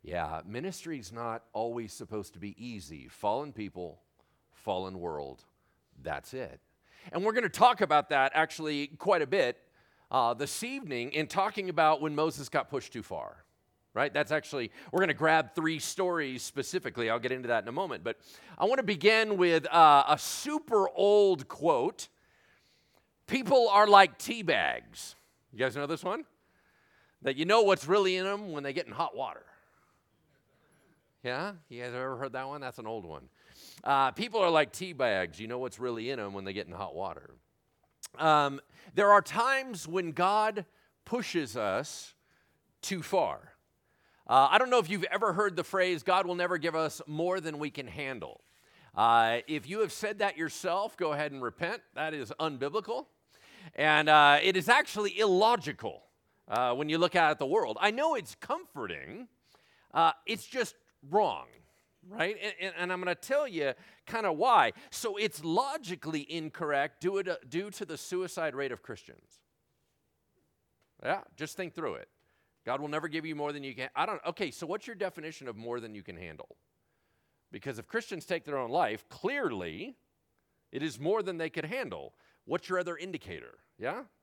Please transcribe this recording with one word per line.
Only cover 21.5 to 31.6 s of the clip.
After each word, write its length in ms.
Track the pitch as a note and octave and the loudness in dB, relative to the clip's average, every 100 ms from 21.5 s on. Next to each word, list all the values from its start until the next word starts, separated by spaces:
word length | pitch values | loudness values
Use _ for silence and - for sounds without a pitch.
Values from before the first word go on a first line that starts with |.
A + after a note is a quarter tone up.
| - E3 C#3 C#3+ - - _ _ _ _ _ _ _ _ _ _ _ - | -2 2 2 0 -4 -14 _ _ _ _ _ _ _ _ _ _ _ -4
"People 440 | C4 A3 C4 A#3 | -4 4 6 8
are 180 | G3+ G#3 | 8 10
like 320 | G3+ F#3 A#2+ | 10 10 6
tea 240 | - A#3+ | -8 -6
bags." 720 | F3 A#2+ D2+ A#1+ A1+ - - - _ _ _ | 0 2 2 -2 -8 -16 -16 -18 _ _ _
You 60 | G#2+ | -4
guys 180 | C3 A#2+ | -4 -2
know 120 | C#3+ | -6
this 160 | E3 | -4
one? 220 | - A3 D#4 _ _ _ _ _ _ _ _ _ | -4 -6 -8 _ _ _ _ _ _ _ _ _
That 120 | - C3+ | -4 -2
you 80 | D#3+ | 4
know 180 | A3 | 4
what's 240 | G#3 F#3 C#3+ | 6 4 4
really 300 | G3+ F#3+ F#3 | 2 4 0
in 100 | F#3+ | -2
'em 240 | G3+ G#3 | -6 -8
when 100 | D3+ | -8
they 120 | C#3 | -6
get 120 | C3+ A#2+ | -6 -8
in 60 | |
hot 240 | C3 D#3+ G#2+ | -6 -6 -4
water. 300 | B2+ D2 - _ _ _ _ _ _ _ _ _ _ _ _ _ _ _ _ _ | -8 -10 -18 _ _ _ _ _ _ _ _ _ _ _ _ _ _ _ _ _
Yeah? 320 | B2 B2+ F#3+ F#3+ | -8 -6 -6 -10